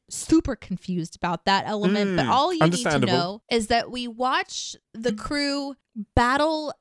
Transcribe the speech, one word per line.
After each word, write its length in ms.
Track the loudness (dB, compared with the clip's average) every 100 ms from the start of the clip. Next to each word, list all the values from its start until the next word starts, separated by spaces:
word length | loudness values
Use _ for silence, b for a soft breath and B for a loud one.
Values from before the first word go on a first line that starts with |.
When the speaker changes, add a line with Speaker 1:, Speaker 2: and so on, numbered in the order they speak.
| -14
Speaker 1:
Super 460 | -8 2 4 4
confused 640 | -6 -8 -8 -4 -4 -6 -6
about 300 | -4 -2 2
that 180 | 0 0
element, 480 | 0 2 2 2 2
but 100 | 2
Speaker 2:
Mm, 20 |
Speaker 1:
all 240 | 2 2
you 60 | 4
need 0 |
to 40 |
Speaker 2:
understandable. 480 | 2 2 0 2 2
Speaker 1:
know 300 | 2 0 -6 -2
is 160 | -2 2
that 220 | 0 0
we 160 | -6 -8
watch 680 | -4 0 0 -2 -8 -10 -14 _
the 200 | -6 -4
crew 600 | -2 -4 -2 0 -2 -4 -10 _ -12 -4
battle 580 | 2 2 4 2 0 -4 -10